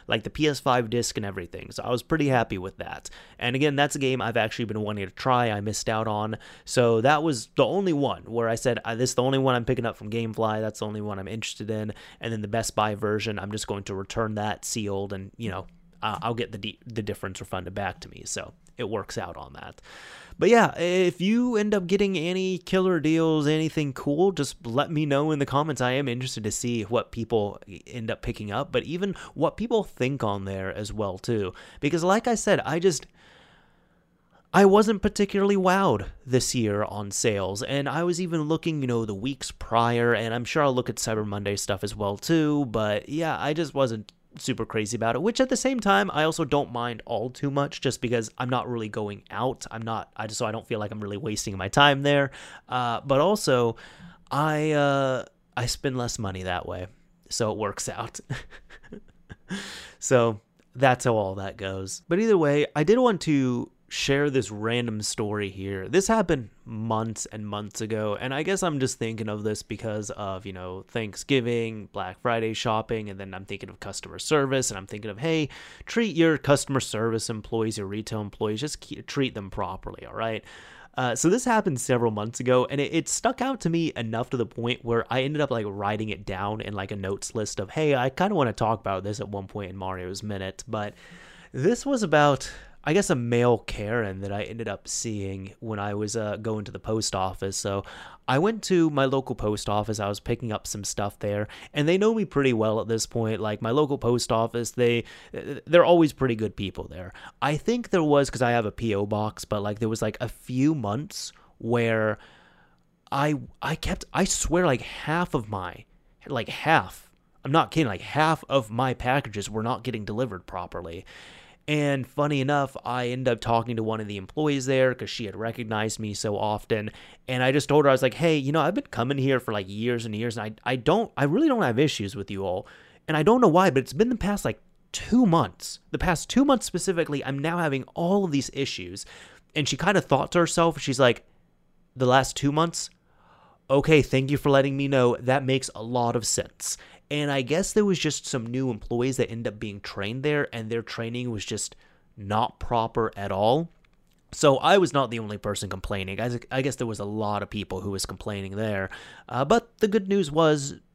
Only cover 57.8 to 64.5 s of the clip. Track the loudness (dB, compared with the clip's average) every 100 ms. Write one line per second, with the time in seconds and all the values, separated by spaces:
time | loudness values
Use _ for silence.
57.8 | -8 -8 -10 -12 -10 -10 -10 -20 -20 -20
58.8 | -18 -18 -20 _ -20 -20 -12 -10 -10 -14
59.8 | -18 -10 2 4 4 0 -8 _ _ 2
60.8 | 4 4 2 2 0 -4 -8 -6 -6 -6
61.8 | -8 -10 -2 2 4 6 6 4 2 2
62.8 | 4 6 4 2 2 4 4 0 -4 _
63.8 | _ -4 0 2 2 2 -2